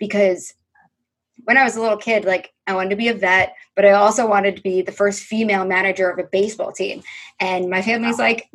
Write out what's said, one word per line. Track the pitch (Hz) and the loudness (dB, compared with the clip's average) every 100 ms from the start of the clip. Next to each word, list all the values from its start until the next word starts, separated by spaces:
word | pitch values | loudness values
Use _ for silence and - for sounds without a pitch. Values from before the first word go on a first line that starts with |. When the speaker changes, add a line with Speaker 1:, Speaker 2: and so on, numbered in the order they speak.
Speaker 1:
Because | 214 202 196 180 - _ _ _ _ _ _ _ _ _ | -4 0 2 0 -8 _ _ _ _ _ _ _ _ _
when | 240 254 | 0 2
I | |
was | 247 220 | 2 0
a | |
little | 226 214 | -2 -2
kid, | 233 220 | 0 0
like, | 185 185 - _ - | 0 -2 -4 _ -6
I | |
wanted | 190 190 | -4 -2
to | 202 | -2
be | 233 | -2
a | |
vet, | 220 185 185 185 - - - | 0 2 2 0 -6 -8 4
but | |
I | 202 | 6
also | 202 208 220 226 | 6 4 2 2
wanted | 202 196 190 | 2 0 -2
to | |
be | 196 185 | -4 -2
the | 180 | -2
first | - 202 202 | 0 -2 -2
female | - 220 220 196 | -6 -2 0 0
manager | 185 185 190 185 180 | 0 0 0 0 -2
of | 180 | -2
a | 160 | -2
baseball | 190 214 - - | 0 0 -2 -8
team. | - 196 - - - - - | -6 -8 -8 -16 -20 -16 -8
And | 185 185 180 | -4 -2 -2
my | 185 | -2
family's | 202 233 233 233 | -2 -2 -2 0
Speaker 2:
Wow. | |
Speaker 1:
like, | 226 226 - | 0 -2 -6